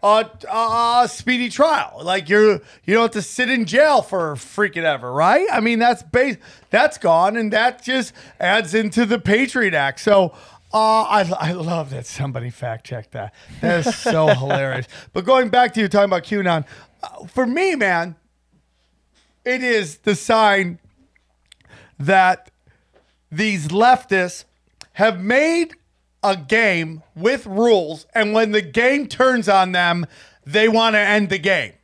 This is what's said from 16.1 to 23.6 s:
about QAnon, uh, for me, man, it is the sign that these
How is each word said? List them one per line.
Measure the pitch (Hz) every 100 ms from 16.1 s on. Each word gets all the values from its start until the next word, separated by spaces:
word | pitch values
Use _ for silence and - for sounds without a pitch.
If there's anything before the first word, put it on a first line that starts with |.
about | 185
QAnon, | - 208 185 165 143 - - _
uh, | - - 180
for | - 247
me, | 269 381 320
man, | 202 175 175 165 _ _ _ _ _ _ _ _ _ _ _ _ -
it | 254
is | 254 226 180 147
the | - 202
sign | - 226 214 196 180 170 _ _ _ _ _ _ _ _ _ - _ _
that | 143 190 185 185 - _ _ _ _ _ _ _ _
these | 151 214 196